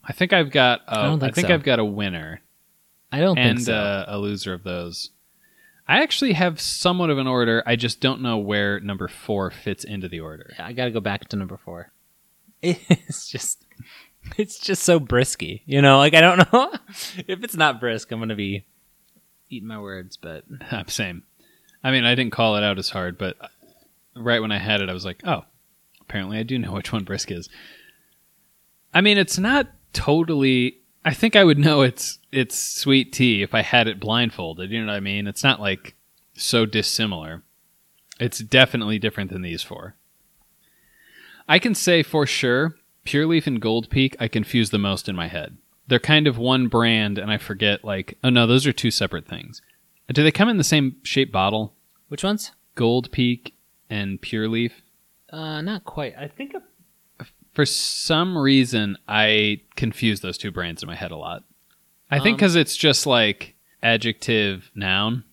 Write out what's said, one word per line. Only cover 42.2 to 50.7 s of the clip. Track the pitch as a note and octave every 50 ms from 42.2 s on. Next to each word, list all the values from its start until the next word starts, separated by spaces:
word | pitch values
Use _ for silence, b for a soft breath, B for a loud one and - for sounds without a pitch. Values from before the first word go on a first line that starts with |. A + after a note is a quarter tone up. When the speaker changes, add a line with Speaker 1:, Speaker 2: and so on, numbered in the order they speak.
| C#3+
Speaker 1:
sure, | - - - - B2+ A#2+ C3 D#3 E3 D#3 _ _ _ _ _ _
Pure | - - C#3+ D#3
Leaf | D#3+ E3 D#3+ - D3
and | C3 A2+
Gold | G#2+ A2+ A2 A#2 A2+ -
Peak, | - C3+ C3+ C3 - -
I | A#2 A2
confuse | - A#2 G#2 - - A#2+ A2+ G2
the | - G#2
most | G2+ G2 G2 F#2 - -
in | F#2+
my | F2 E2
head. | E2 - E2+ D2 - - - _ _ _ _ _ -
They're | B2+ A#2+
kind | - - D3+ D3+ D3+ D3
of | B2 A#2
one | A#2 B2+ C3 C3 B2+ A2+
brand, | B2+ A#2 A#2 A#2 A2+ A2 G#2+ G#2 G2+ G2+
and | F#2+ G#2
I | G#2 G#2
forget, | - - G#2 G2 A2 G#2 G2+ - -
like, | G#2 G2 F#2+ F#2 - - _
oh | - B2+
no, | B2 A#2+ A#2
those | A2+ A#2+ C3 C3+ D3
are |
two | - - - A#2
separate | - - G2+ F#2 - E2 -
things. | - E2+ F2 - - A2 - _ _ _ _ _ _ _ _ _ -
Do | C3 C#3+
they | D3 D#3+
come | - - G3+ A#3+
in | A#3 F#3+
the | C#3+
same | -